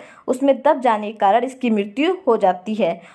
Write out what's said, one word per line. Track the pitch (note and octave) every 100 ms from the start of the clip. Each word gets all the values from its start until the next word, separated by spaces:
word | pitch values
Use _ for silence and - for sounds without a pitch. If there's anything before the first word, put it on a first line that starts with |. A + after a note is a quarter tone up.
| - - -
उसमें | B3+ C#4 C4+
दब | C#4+ D4+
जाने | A#3+ G#3+ G#3+
के | A3
कारण | G3 A3
इसकी | C4 - A#3+
मृत्यु | G#3+ G3+ A3+ D#4+ F#4 -
हो | A3
जाती | F#3+ F#3 - G#3+
है। | F3 A3 -